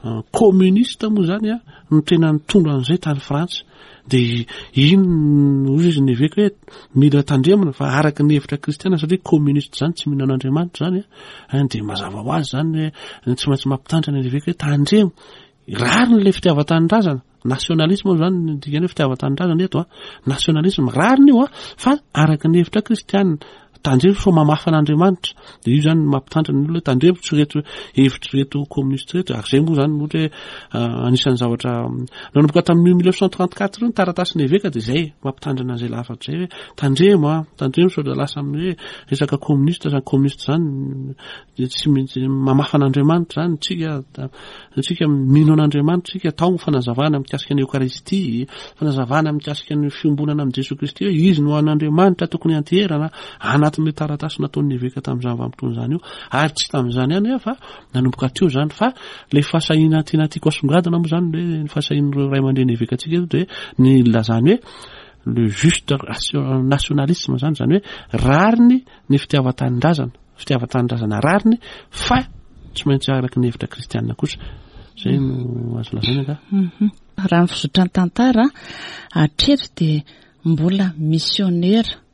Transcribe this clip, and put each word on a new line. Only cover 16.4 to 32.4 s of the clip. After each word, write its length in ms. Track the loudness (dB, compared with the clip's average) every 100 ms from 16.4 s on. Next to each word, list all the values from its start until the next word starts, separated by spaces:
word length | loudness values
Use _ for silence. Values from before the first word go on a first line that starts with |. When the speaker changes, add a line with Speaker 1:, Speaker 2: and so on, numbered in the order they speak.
| 2 2 2 2 4 2 2 -2 _ _ -6
Speaker 1:
Nasionalisma 720 | -4 -2 0 2 2 2 2
zany 240 | 2 0
no 160 | -2 -4
dikany 300 | -4 -2 -2
hoe 20 |
fitiavan-tanindrazana 800 | 0 -2 -2 -4 -2 0 0 0
eto 140 | -2
a. 20 | -6 -14 -20 -8 -6
Nasionalisma 640 | -2 0 2 0 0 -2
rariny 400 | 2 4 8 8
io 140 | 8 2
a, 40 |
fa 400 | -4 -20 -2 0 0 _
araky 380 | 2 2 2 4
ny 80 | 2
hevitra 240 | 2 -2
kristianina. 560 | -2 -4 0 0 0 -2 -8 -20 _ _
Tandremo 320 | 0 4 4
fa 160 | 4 2
mamafa 400 | 4 4 2 0
an'Andriamanitra. 640 | 0 2 2 2 0 -8 -14 -20 -8
De 80 | 0
io 80 | 2
zany 220 | 4 2 2
mampitandrina 480 | -2 -2 -2 0
ny 140 | 0 0
olona 100 | -2
hoe 60 | 0
tandremo 320 | 2 2 2
tsy 160 | -2
reto 280 | 0 0 -2 -8 -16 -6 2
hevitra 420 | 2 2 -6 -4
reto 220 | -2 -4 -4
communiste 460 | -4 -2 -4 -4 -6
reto. 160 | -4
Ary 140 | -6 0
zay 100 | 2
moa 140 | 2
zany 220 | 2 0 -2
ohatra 220 | -4 -4
hoe, 100 | -4 -6 -18 -20 -10
euh, 320 | -6 -4 -2 0
anisan'ny 280 | 2 2 0
zavatra, 320 | 0 -2 -4 -4 -6
mm, 180 | -8 -10 -14 -2
nanomboka 280 | 2